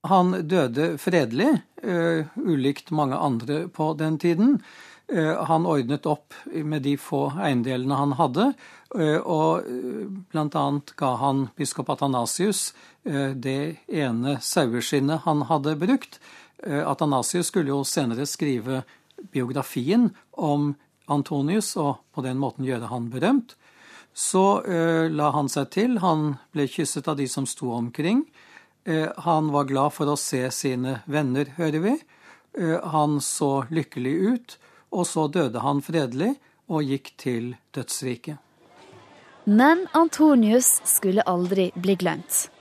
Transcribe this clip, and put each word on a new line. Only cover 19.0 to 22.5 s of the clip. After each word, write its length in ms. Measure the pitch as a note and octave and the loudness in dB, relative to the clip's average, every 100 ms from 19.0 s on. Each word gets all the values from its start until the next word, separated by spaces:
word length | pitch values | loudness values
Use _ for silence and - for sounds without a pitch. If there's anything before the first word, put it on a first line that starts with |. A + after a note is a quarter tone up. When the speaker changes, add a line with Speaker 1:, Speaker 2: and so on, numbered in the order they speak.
| _ - G#3 | _ -20 -6
Speaker 1:
biografien 840 | C3 B2 C3 - - B2 A3+ A#3 - _ - | -4 -2 -4 -4 -4 2 4 4 0 _ -4
om 380 | D#3 D3 D3 C#3+ _ _ - | 0 2 0 -4 _ _ -2
Antonius, 680 | D3 C#3 D3 D3 G#3 - F3+ | -2 -2 -2 0 0 -2 -4
og 200 | C#3+ C3 _ - | -4 -4 _ -8
på 60 | |
den 160 | B2+ B2+ | -6 -4
måten 280 | C3+ | -4